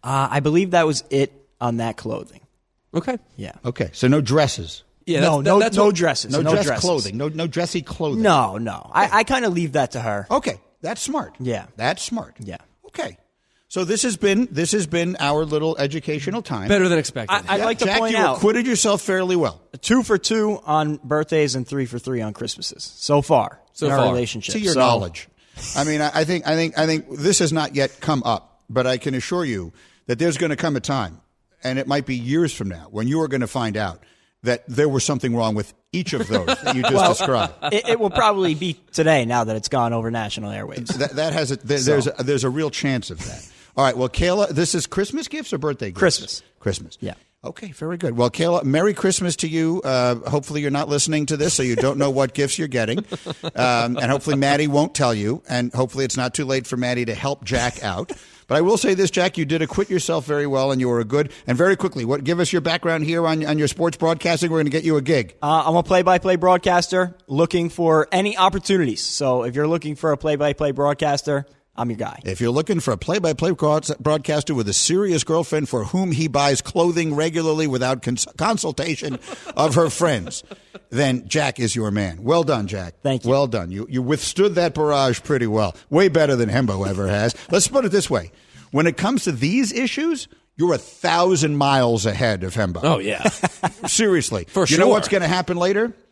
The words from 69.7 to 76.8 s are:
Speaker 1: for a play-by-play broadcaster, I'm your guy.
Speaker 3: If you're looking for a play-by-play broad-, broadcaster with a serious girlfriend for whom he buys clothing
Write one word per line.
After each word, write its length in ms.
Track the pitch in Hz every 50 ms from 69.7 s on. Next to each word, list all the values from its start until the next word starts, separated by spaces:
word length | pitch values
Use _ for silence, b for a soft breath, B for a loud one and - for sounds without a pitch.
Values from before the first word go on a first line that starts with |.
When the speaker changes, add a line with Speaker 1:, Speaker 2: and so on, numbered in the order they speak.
| 165 165 147 151 147
Speaker 1:
for 160 | - - 160
a 60 | 147
play-by-play 560 | 139 - 156 151 139 147 147 143 - 151 143 131
broadcaster, 760 | 135 143 143 143 - 160 147 143 131 - 147 143 139 139 b b b b b b
I'm 140 | - 120 120
your 80 | 113
guy. 220 | 107 113 - - - -
Speaker 3:
If 160 | 92 95 -
you're 120 | 120 117
looking 280 | 123 147 160 - 202 170
for 100 | - -
a 60 | 110
play-by-play 560 | 90 - - 175 208 175 160 151 123 160 185 175
broad-, 340 | - 156 151 151 156 151 - 147 -
broadcaster 540 | 110 151 151 151 131 - 151 147 - - 151
with 160 | 123 110 101
a 40 | 98
serious 500 | - - - 165 190 208 196 170 151 -
girlfriend 440 | - 160 170 165 - 156 151 147
for 180 | - - 120 104
whom 260 | - - 185 190 180
he 160 | 151 127 160
buys 340 | 156 127 143 143 143 139 -
clothing 540 | - - - 175